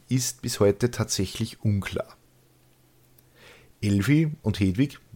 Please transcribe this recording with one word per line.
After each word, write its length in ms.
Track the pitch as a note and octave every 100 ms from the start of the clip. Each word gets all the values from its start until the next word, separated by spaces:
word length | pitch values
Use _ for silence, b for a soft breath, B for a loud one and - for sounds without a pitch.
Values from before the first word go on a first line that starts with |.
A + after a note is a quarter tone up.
| -
ist 340 | B2+ B2 -
bis 160 | B2 -
heute 320 | G2+ G2+ A#2+
tatsächlich 720 | - G#2+ - F#2+ - A2 -
unklar. 540 | A2 G2+ - F#2 - - _ _ _ _ _ _ _ _ _ _ b b b b b -
Elfi 480 | G#2 G2+ G2+ D3+ D#3 D3+
und 160 | A2 G2+
Hedwig 400 | F#2+ F#2 C#3+ - _